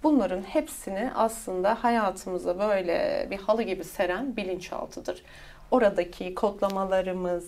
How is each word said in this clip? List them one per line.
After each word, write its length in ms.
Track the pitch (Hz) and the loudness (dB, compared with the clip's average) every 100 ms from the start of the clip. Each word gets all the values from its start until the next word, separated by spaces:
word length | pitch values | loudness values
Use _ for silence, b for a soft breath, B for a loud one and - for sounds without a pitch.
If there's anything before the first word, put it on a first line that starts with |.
Bunların 380 | 311 294 190 185 | 6 4 4 -2
hepsini 720 | 202 311 302 - - 196 240 - | 0 -2 -2 -8 -8 -4 -4 2
aslında 680 | 226 226 - 185 190 226 | 0 0 -6 0 2 4
hayatımıza 760 | 240 233 202 185 - 180 175 175 | 2 4 2 -2 -4 -4 -2 0
böyle 680 | 214 196 175 165 - - - | 2 2 2 2 2 0 -2
bir 60 | 196 | -6
halı 260 | - 220 | 0 0
gibi 200 | 214 185 | 2 -4
seren 540 | 160 - 185 180 277 233 | -6 -2 0 0 -2 -4
bilinçaltıdır. 880 | 185 185 - - - - - - B B B B - | -4 -4 -6 -8 -8 -8 -8 -10 B B B B 0
Oradaki 640 | 247 220 180 175 - 185 185 | 4 4 4 -2 -4 -8 0
kodlamalarımız, 1080 | 214 202 196 190 190 190 185 185 180 175 | 0 2 0 0 2 2 2 -2 -2 -2